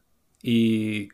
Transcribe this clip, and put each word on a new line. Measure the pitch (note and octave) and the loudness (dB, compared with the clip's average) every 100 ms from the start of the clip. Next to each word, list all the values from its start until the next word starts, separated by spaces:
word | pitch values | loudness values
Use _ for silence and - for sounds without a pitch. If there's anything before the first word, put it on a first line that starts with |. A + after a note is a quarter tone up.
| _ _ _ _ | _ _ _ _
y | B2+ A#2 A2+ A2 G#2+ G#2+ G2+ | -2 2 2 0 -2 -6 -8